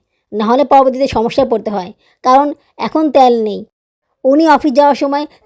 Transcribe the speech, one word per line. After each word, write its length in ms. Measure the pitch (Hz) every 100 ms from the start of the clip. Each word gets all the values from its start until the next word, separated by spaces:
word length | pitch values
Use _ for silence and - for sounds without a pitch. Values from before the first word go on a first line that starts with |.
| _ _ _
নাহলে 320 | 208 214 254
পরবর্তীতে 420 | 262 269 262 254 269
সমস্যায় 400 | 247 226 - 240
পড়তে 200 | 226 220
হয়, 200 | 202 180 - _ _
কারণ 220 | 254 262 294 - _ -
এখন 260 | 220 311 311
তেল 240 | 269 254 233
নেই। 180 | 214 190 220 _ _ _ _ _
উনি 200 | 262 285 320
অফিস 240 | 285 311
যাওয়ার 220 | 247 285 254
সময় 280 | 277 285 302 _